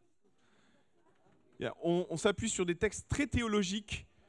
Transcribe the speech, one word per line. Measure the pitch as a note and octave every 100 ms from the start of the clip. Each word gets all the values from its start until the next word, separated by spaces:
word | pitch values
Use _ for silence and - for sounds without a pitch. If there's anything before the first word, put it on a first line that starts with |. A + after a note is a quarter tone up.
| _ _ _ _ _ _ _ _ _ _ _ _ _ - _ -
Il |
y | -
a, | -
on, | E3+ F3 F3+
on | D#3+
s'appuie | G#3 G3 A3+
sur | - F3
des | E3+
textes | G#3 - -
très | - C#4+
théologiques | B3 A3+ G#3 F3+ G#3+ - - - _